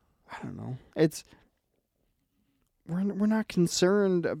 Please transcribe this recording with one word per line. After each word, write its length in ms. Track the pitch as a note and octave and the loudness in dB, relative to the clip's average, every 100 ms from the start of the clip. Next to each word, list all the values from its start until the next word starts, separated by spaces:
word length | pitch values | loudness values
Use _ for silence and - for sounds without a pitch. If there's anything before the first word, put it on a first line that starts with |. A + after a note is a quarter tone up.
| _ _ - | _ _ -20
I 60 | - | -14
don't 140 | A#2+ F#2+ | -12 -12
know. 200 | A2+ B2+ - - | -10 -12 -8 0
It's, 280 | D#3+ - - - _ _ _ _ _ _ _ _ _ _ _ _ _ _ - | 0 0 -18 -20 _ _ _ _ _ _ _ _ _ _ _ _ _ _ -8
we're, 120 | E3+ | -4
n-, 180 | G3+ G3 | -4 0
we're 100 | G#3+ | 0
not 200 | A3 G#3+ | 0 0
concerned, 800 | - E3+ - F3+ G3+ G3 F3+ D#3+ | 2 2 4 2 4 2 2 -2
uh, 100 | C3 | -4